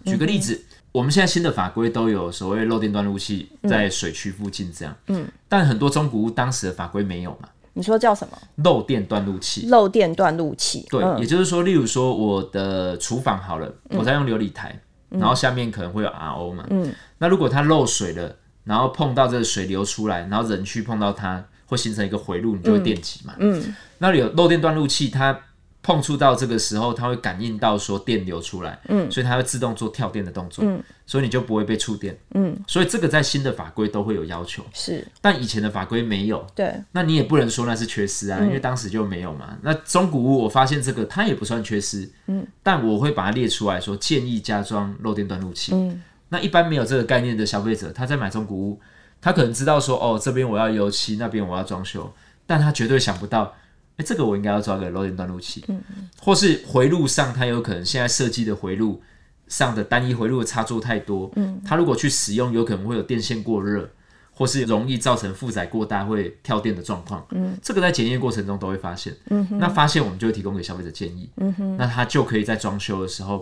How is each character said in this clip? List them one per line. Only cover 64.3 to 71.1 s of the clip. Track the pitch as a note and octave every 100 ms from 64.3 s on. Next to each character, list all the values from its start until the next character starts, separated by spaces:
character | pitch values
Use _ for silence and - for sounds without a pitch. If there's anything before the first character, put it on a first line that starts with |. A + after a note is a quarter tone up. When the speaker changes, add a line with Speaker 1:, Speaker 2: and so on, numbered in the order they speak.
Speaker 2:
或 | - B2+
是 | C#3
容 | B2 G#2+ B2
易 | B2+
造 | C3+ A#2
成 | G2
负 | F#2+ B2+
载 | G#2 F2
过 | A2 G#2+
大 | G#2
会 | G2 G#2+ F2 -
跳 | - A2
电 | A2+ F#2+
的 |
状 | F2 F#2 -
况。 | G2+ -
Speaker 1:
嗯。 | F#3 F#3 F#3
Speaker 2:
这 | -
个 | G3
在 | F3+
检 | D3 A2+
验 | B2+
过 | B2+
程 | G#2+ G2
中 | G2
都 | F#2+
会 | F#2+
发 | F#2
现。 | F#2 - C#3+ -
Speaker 1:
嗯 | G#3 F#3+
哼。 | G3+
Speaker 2:
那 | F3
发 | D#3+ D3+
现 | E3
我 | A2+
们 | F2+
就 | A2+
会 |
提 | G#2
供 | F#2+ G2
给 |
消 | F2 F2+
费 |
者 | F2
建 | D2+
议。 | F2+